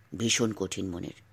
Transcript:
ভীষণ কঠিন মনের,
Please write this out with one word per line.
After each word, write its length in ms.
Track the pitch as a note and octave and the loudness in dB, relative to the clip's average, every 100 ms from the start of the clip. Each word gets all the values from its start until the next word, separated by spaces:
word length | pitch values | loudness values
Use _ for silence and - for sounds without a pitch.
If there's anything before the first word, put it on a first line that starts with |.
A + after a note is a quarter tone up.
| _ - | _ -2
ভীষণ 340 | A2+ - A2+ | 2 4 2
কঠিন 360 | G2+ F#2 - F#2+ | 2 -2 -2 -4
মনের, 320 | F2 - - - | -4 -8 -12 -20